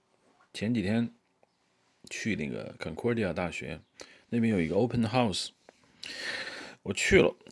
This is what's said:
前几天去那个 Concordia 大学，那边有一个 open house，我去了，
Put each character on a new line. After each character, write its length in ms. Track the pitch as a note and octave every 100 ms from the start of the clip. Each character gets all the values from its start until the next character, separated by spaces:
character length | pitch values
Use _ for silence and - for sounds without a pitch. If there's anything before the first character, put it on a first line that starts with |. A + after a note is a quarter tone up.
| _ _ _ _ _
前 220 | - G#2+
几 80 | A#2+
天 320 | F3+ A2+ A#2 - _ _ _ _ _ _ _ _ -
去 260 | - A2+ F2
那 140 | D2
个 260 | A1+ - -
Concordia 520 | - D#2+ A#2+ A#2 F#2+
大 200 | E2+ F2
学， 280 | - C#2+ D2+ - - - - -
那 100 | A#2
边 120 | A2+
有 80 | G2+
一 80 | D#2+
个 80 | F#2
open 300 | A#2+ A#2+ A2
house， 440 | B2+ A#2 E2+ - - _ - _ _ - - - - - - - -
我 100 | -
去 260 | G2 - F#3+
了， 180 | - - -